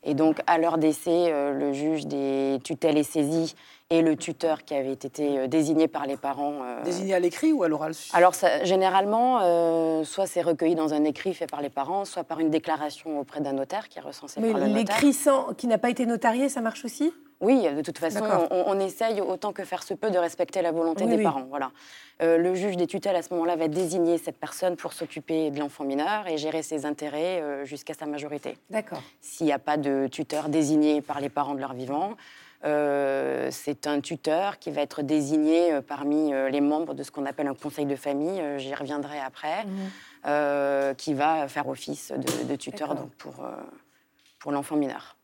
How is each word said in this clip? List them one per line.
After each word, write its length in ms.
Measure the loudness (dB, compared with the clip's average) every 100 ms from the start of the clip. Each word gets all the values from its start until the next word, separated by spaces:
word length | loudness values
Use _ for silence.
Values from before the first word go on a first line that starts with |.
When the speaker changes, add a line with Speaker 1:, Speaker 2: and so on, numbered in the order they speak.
Speaker 1:
Et 120 | -2 2
donc, 240 | 4 2 2
à 100 | 4
leur 220 | 4 4
décès, 520 | 2 2 0 2 4
euh, 220 | 2 0
le 200 | 0 -2
juge 340 | 0 -2 -2 -2
des 520 | -4 0 0 0 -2
tutelles 340 | -4 0 2 2
est 60 |
saisi 500 | 2 0 2 2 -2 -6 -20 -20 _
et 100 | 4
le 140 | 4 2
tuteur 480 | -4 -2 -2 -2
qui 100 | -2
avait 200 | -4 -2
été, 440 | -6 -8 -4 0 0
euh, 100 | 2
désigné 400 | 2 4 4 4
par 200 | 0 -6
les 100 | -4
parents, 460 | -4 -4 -4 -4
euh, 180 | -8 -6
Speaker 2:
Désigné 320 | -4 -4 0
à 60 | 2
l'écrit 340 | 2 2 2
ou 80 | 4
à 60 | 2
l'oral ? 260 | 2 -2 -6 0
Speaker 1:
Alors, 220 | 6 6
ça, 300 | 6 2 4
généralement, 760 | 4 4 4 4 4 2 4 4
euh, 600 | 4 4 4 4 2 0
soit 220 | -2 -2 -2
c'est 160 | 0
recueilli 320 | 0 2 2
dans 220 | 2 2 2
un 80 |
écrit 320 | 2 0 -6 -4
fait 100 | -6
par 160 | -6
les 80 | -6
parents, 360 | -4 -2 -4 -4
soit 180 | -8
par 160 | -6 0
une 100 | 2
déclaration 680 | 2 0 -2 -2 -6 -8 -6
auprès 220 | -6 -6
d'un 120 | -4
notaire 340 | -2 -4 -6 -8
qui 120 | -14
est 20 |
recensé 400 | -14 -14 -12 -4
Speaker 3:
Mais 80 | -2
Speaker 1:
par 120 | 2
le 40 | 2
notaire. 120 | 2
Speaker 3:
l'écrit 340 | 0 4 4
sans, 400 | 4 4 2 0
qui 140 | -4 0
n'a 100 | 2
pas 140 | 0
été 160 | 0 0
notarié, 420 | 2 2 2 0
ça 120 | 0
marche 220 | -4 -4 -12
aussi ? 280 | -2 -2 -2 -20 _
Speaker 1:
Oui, 220 | 4 6 4
de 80 | 0
toute 160 | -4 -4
façon, 220 | -2 0
Speaker 3:
D'accord. 280 | 2 2 4
Speaker 1:
on, 140 | 2 2
on 120 | 2
essaye 400 | 0 0 -2 0
autant 320 | -2 -2 -4
que 120 | -6 -8
faire 160 | -8
se 140 | -6 -4
peut 160 | 0
de 80 | 2
respecter 420 | 0 -2 -2 0
la 100 | 0
volonté 340 | 2 0 0 2
Speaker 3:
Oui, 40 |
Speaker 1:
des 80 | 4
Speaker 3:
oui. 60 |
Speaker 1:
parents. 240 | 2 0 -6
Voilà. 220 | -6 -6 -8 -20 -20 -20 _
Euh, 160 | 4 6
le 160 | 4
juge 240 | 2 -2 0
des 80 | -2
tutelles, 300 | 0 0 0
à 80 |
ce 100 | 0
moment-là, 220 | -2 0 0
va 120 | 0
désigner 520 | 0 0 2 2 2
cette 180 | -2 -8
personne 380 | -10 -2 -2 -2
pour 180 | -8
s'occuper 560 | -8 -10 -10 -2 0 0
de 80 | -2
l'enfant 240 | -6 -4
mineur 440 | -4 -2 0 -2 -2
et 100 | -4
gérer 240 | -2 -4
ses 240 | -4 -4 -4
intérêts, 560 | -6 -6 -4 -2 -2
euh, 240 | -4 -6 -8
jusqu'à 300 | -12 -12 -10
sa 100 | -8
majorité. 540 | -8 -8 -8 -10 -12 _
Speaker 3:
D'accord. 320 | -8 -6 -12 -14 _
Speaker 1:
S'il 260 | -20 -2 0
n'y 40 |
a 60 | 0
pas 200 | 0 0
de 280 | 2 0 0
tuteur 440 | -4 -4 -4 0
désigné 520 | 0 4 4 4 2
par 180 | -2 -6
les 100 | -4
parents 260 | -4 -4 -4
de 40 |
leur 140 | -6
vivant, 380 | -8 -6 -4 -4 -6 -18 -20 -20 _
euh, 840 | 0 2 2 2 2 0 0 -2 -4
c'est 380 | -4 -6 -4 0
un 140 | -2
tuteur 580 | -2 -4 0 0 0 -4
qui 100 | -6
va 120 | -4
être 200 | -4 -4
désigné, 720 | 0 2 4 2 4 6 4
euh, 80 | 2
parmi, 500 | -2 -6 0 2 2 2
euh, 140 | 0
les 120 | 2
membres 320 | 2 2 -2
de 80 | -6
ce 80 | -8
qu'on 160 | -6 -6
appelle 220 | -4 -4
un 80 | -4
conseil 320 | -8 -4 -2
de 80 | -2
famille, 440 | -2 -2 -2 -2
euh, 200 | -4 -6
j'y 160 | -8 -8
reviendrai 440 | -6 -6 -6 -8
après, 460 | -10 -6 -6 -4 -6
Speaker 3:
Mhm. 60 | -8 -8 -12 -20 -10 -2
Speaker 1:
euh, 680 | 0 2 0 0 2 0
qui 220 | -2 -2 2
va 320 | 2 2 -2
faire 200 | -4 -6
office 440 | -8 -8 -10 -8 -4
de, 280 | -2 -2 -4
de 80 | -6
tuteur, 340 | -6 -8 -4
Speaker 3:
D'accord. 160 | -4 -6
Speaker 1:
donc, 60 | _
pour, 280 | -18 -12
euh, 60 | -12 -12 -16 -20 _ _ _ _ _ _
pour 140 | -4
l'enfant 240 | -4 0 0
mineur. 420 | 0 -4 -14 -20